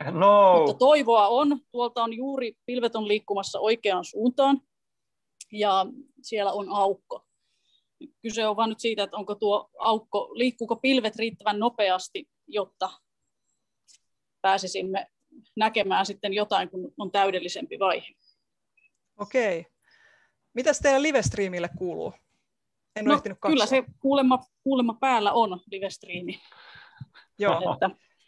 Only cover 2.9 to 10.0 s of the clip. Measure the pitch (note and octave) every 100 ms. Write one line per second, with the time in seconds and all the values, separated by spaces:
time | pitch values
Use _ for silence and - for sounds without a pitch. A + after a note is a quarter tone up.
2.9 | A#3 G#3+ G#3 - G3 G3 - G#3+ A3+ G#3
3.9 | F3+ F3 G3+ A#3+ B3+ C4+ C4+ _ _ _
4.9 | _ _ _ _ _ - G#3+ G#3 F#3+ F#3+
5.9 | - - _ - A3 G3 G3 G3 G#3 G3
6.9 | F#3+ - - _ _ _ _ _ _ _
7.9 | _ - _ A#3 G#3+ G#3+ G#3 A3+ G#3+ A3+
8.9 | G#3 G3 G#3+ G3+ G3+ G#3 G#3 - - A3
9.9 | A3